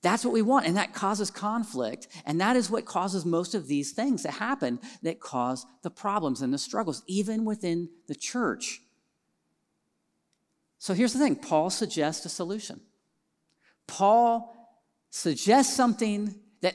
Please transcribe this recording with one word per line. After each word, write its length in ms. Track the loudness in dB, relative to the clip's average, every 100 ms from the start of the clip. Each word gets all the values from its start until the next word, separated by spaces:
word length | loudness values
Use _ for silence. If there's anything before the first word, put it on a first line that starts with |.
That's 240 | 2 2
what 100 | 2
we 80 | 2
want, 240 | 4 4 4
and 100 | 0
that 160 | 0
causes 360 | -2 -2 0 -2
conflict, 760 | -4 -4 -4 -4 -4 -4 -6 -14 -16 -4
and 140 | 0
that 160 | 4 2
is 120 | 2
what 180 | -2 -2
causes 380 | -2 -2 -2
most 300 | 0 0 0
of 140 | -4 -2
these 240 | -2 -2
things 320 | -2 0 0
that 80 | -2
happen 480 | -4 -4 -2 -2 -4 -8 -8
that 180 | -6 -6
cause 440 | -6 -2 -2 -4 -8 _
the 80 | -12
problems 520 | -6 -4 -2 -2 -2
and 100 | -2
the 60 | -2
struggles, 460 | -2 -2 -2 -4 -4
even 380 | -2 0 -2
within 440 | -2 -2 -2 -2 -4 -12 _
the 80 | -10
church. 640 | -6 -2 -2 -2 -6 -10 _ _ _ _ _ _ _ _ _ _ _ _ _ _ _ _ _ _ _ _
So 160 | -4
here's 180 | 2 2
the 80 | 4
thing. 160 | 2 2
Paul 340 | 2 2 2
suggests 560 | 0 -4 0 0 -2 -8
a 20 |
solution. 520 | -8 -6 -6 -8 -14 _ _ _ _ _ _ _ _ _ _ -16
Paul 720 | 2 6 6 6 2 -2 -18 -20 _ _ _ _
suggests 680 | -4 -2 -2 6 6 6 4
something 580 | 2 2 0 0 -4 -8 _ _
that 120 | -2